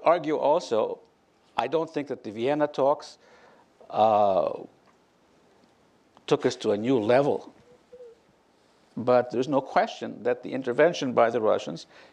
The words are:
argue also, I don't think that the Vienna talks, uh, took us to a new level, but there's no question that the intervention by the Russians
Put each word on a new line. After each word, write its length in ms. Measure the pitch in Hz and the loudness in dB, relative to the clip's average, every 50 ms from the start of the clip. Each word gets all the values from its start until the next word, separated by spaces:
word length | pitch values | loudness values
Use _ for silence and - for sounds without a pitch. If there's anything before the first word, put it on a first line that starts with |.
| - | 2
argue 320 | 151 170 180 147 156 151 | 2 2 2 2 -2 -2
also, 600 | - 131 139 151 180 - - 117 107 107 101 92 - - _ _ _ _ _ _ _ _ _ - | 0 2 2 2 2 0 0 0 0 0 0 -4 -8 -14 _ _ _ _ _ _ _ _ _ -6
I 100 | - 117 | -4 -4
don't 220 | 127 156 160 165 160 | -2 -2 -2 -2 -2
think 200 | - 147 139 - | -6 -8 -6 -6
that 140 | 127 - - | -8 -10 -10
the 80 | 110 | -12
Vienna 360 | 101 113 120 139 147 151 147 | -8 -4 -2 -2 0 0 -2
talks, 500 | 147 - - 131 139 147 - - - - _ _ - - - - - - _ _ _ _ _ - - | -2 0 0 0 0 0 -2 -4 -18 -20 _ _ -20 -20 -20 -20 -20 -20 _ _ _ _ _ -18 -6
uh, 600 | - 101 107 110 107 104 104 101 95 87 73 - - - - - _ _ _ _ _ _ _ _ _ _ _ _ _ _ _ _ _ _ _ _ _ _ _ _ _ _ _ _ _ - - | 0 2 4 4 4 4 4 4 4 2 0 0 -4 -6 -12 -16 _ _ _ _ _ _ _ _ _ _ _ _ _ _ _ _ _ _ _ _ _ _ _ _ _ _ _ _ _ -10 -4
took 180 | - 151 - - | -2 0 0 0
us 100 | 127 120 | 0 -2
to 160 | - - 110 110 | 0 -2 0 0
a 40 | |
new 220 | 107 110 123 135 117 | 0 2 2 2 2
level, 540 | 104 110 123 135 143 143 98 - - - - _ _ _ - _ _ _ - - 494 466 453 _ _ _ _ _ _ _ _ _ _ _ _ _ _ _ - | 2 4 4 4 4 2 0 -4 -6 -12 -20 _ _ _ -20 _ _ _ -20 -20 -20 -20 -20 _ _ _ _ _ _ _ _ _ _ _ _ _ _ _ -10
but 340 | - 113 127 123 123 120 123 | -4 2 4 4 4 4 2
there's 180 | - 120 131 156 | -2 -2 -2 0
no 120 | 139 139 | 0 -2
question 640 | 135 - - 180 214 220 - - 117 113 - - 107 | -2 0 0 0 0 0 -4 -10 -12 -12 -10 -6 -4
that 200 | 120 123 - - | -4 -4 -4 -6
the 100 | - 135 | -10 -8
intervention 600 | 131 131 123 117 135 151 175 170 - 147 127 117 | -6 -6 -4 2 4 4 4 2 0 -4 -2 2
by 180 | 120 117 117 | 2 2 2
the 100 | 113 120 | 2 0
Russians 460 | 107 104 98 95 - - 165 165 - _ - - - - | 2 2 0 0 -2 -6 -10 -12 -12 _ -20 -20 -20 -20